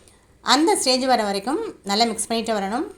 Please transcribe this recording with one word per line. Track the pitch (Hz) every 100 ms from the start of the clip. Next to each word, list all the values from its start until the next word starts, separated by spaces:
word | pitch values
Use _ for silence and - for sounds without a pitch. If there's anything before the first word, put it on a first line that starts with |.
| - _ _ _
அந்த | - 262 339 392
ஸ்டேஜ் | 262 254 262
வர | 233 208
வரைக்கும் | 196 240 339 427 - 196
நல்லா | 202 233
மிக்ஸ் | 214 -
பண்ணிட்டே | 226 220 214
வரணும். | 196 240 403